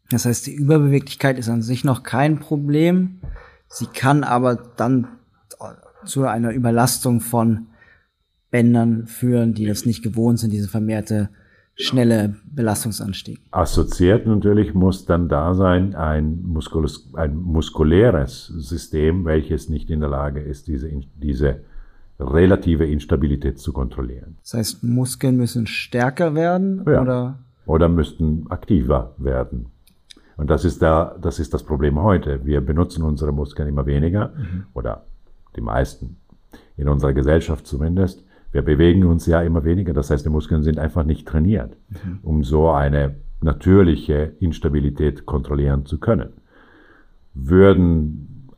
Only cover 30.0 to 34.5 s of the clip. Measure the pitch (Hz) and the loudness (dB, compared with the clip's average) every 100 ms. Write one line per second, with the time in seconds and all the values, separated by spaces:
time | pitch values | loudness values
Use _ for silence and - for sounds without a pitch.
30 | _ - _ - 76 76 87 - 82 80 | _ -20 _ -6 0 2 2 2 2 4
31 | 85 - 87 - 76 76 - 71 73 73 | 0 -4 -6 -4 -4 -6 -4 -2 0 2
32 | 104 87 73 69 69 71 67 78 87 85 | 2 2 0 -4 -2 -2 0 0 -2 -2
33 | 78 71 73 71 71 - 73 71 67 71 | -2 -2 -2 -4 -6 -6 -4 -2 0 0
34 | 82 101 - - 90 | 0 -2 -4 -8 -8